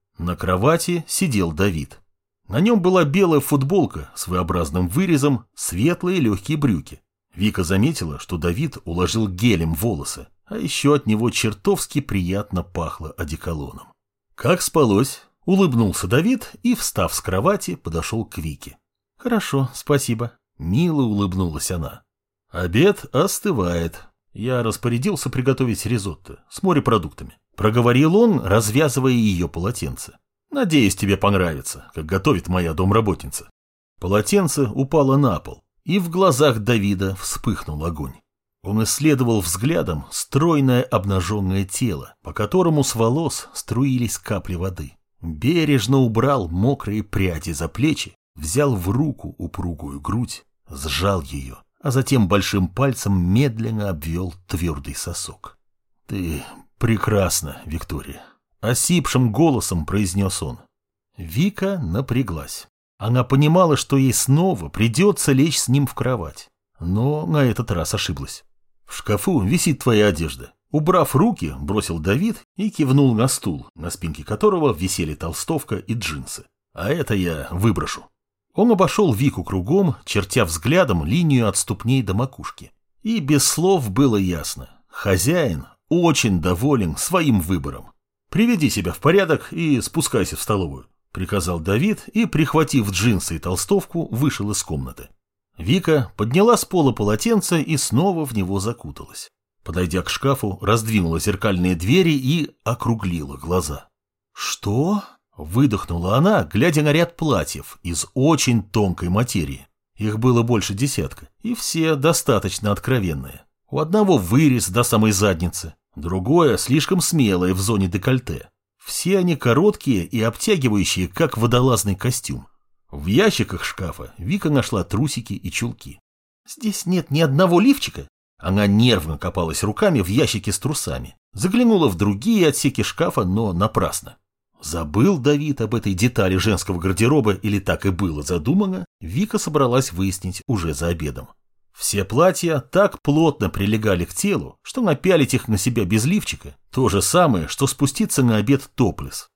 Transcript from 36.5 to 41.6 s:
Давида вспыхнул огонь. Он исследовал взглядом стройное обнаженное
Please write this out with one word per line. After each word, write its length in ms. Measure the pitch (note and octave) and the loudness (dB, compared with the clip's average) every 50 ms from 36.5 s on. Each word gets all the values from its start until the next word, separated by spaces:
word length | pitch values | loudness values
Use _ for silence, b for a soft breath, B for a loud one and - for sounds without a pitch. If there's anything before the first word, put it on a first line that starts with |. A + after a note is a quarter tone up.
| A#2+ A2 | 2 2
Давида 560 | G#2 G#2 B2 A2+ G2 G2+ G2+ F#2 G2 F#2+ F#2+ | 0 0 2 2 2 0 0 0 -2 -4 -4
вспыхнул 680 | F#2 - - - - - A#2+ G2+ - - - D#2 D2 D#2 | -6 -8 -8 -8 -4 -2 -4 -4 -4 -4 -8 -8 -6 -6
огонь. 280 | F2 E2 D#2+ D2 C2 B1+ - _ _ _ _ _ _ _ _ - | -6 -6 -6 -8 -10 -12 -16 _ _ _ _ _ _ _ _ -8
Он 200 | G2 G2+ A2 A2+ | -4 -2 -2 0
исследовал 580 | - - - C#3+ D#3 D3 B2 C3 A#2+ A2+ G#2+ | -2 -2 0 2 2 4 4 2 2 2 0
взглядом 640 | F#2 E2+ E2 F2+ G#2+ C#3+ E3 E3+ - - E2+ D2 C#2 - | 0 -2 -4 -2 -2 0 0 0 -2 -2 -4 -6 -6 -8
стройное 720 | - - - - - C#3 D#3 F3 E3 D3 C3+ C3 B2+ B2 | -10 -10 -8 -2 0 0 2 2 2 2 2 2 2 2
обнаженное 840 | - - - A2 F#2 G2+ G2 F#2+ F2 E2+ G#2+ G#2 G2 F#2 F#2+ G2 | 0 0 -2 -2 0 0 0 0 0 -2 -2 -2 -2 0 0 -2